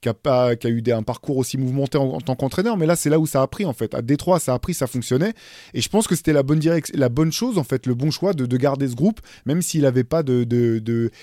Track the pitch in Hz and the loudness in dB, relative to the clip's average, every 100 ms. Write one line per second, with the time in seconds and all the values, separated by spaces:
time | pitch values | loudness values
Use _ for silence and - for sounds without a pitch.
0 | 120 110 - 127 123 117 120 117 117 113 | -6 -2 0 2 2 0 -2 -2 0 -2
1 | 110 120 - 135 123 135 131 135 139 147 | -2 -6 -4 -2 -2 -2 -2 -2 0 0
2 | 135 135 120 127 135 - 214 214 156 170 | 0 -2 -4 -4 -2 -2 -2 0 2 2
3 | 147 156 156 139 135 - 196 120 110 131 | 2 2 2 0 0 -2 -4 -4 -4 -4
4 | 117 147 - 185 - 127 - 175 131 127 | 0 0 2 0 2 -2 -2 -4 -4 -4
5 | - 127 190 226 - - - 120 113 202 | 0 0 0 -4 -14 -20 -10 -6 0 0
6 | 220 175 - 147 135 156 156 165 - 160 | 0 0 2 2 2 2 2 0 -2 0
7 | 127 120 160 151 247 208 139 131 - 123 | 0 2 0 0 -2 -2 -2 -2 -2 -2
8 | 147 - 185 170 127 123 139 135 139 120 | -2 0 -2 0 -2 0 0 0 -2 0
9 | 175 214 - - - 160 175 160 139 127 | 0 0 -8 -10 -4 -2 -2 2 2 2
10 | 123 160 143 123 120 120 120 113 110 117 | 0 0 0 0 2 2 2 0 -2 -2
11 | 117 - | -2 -4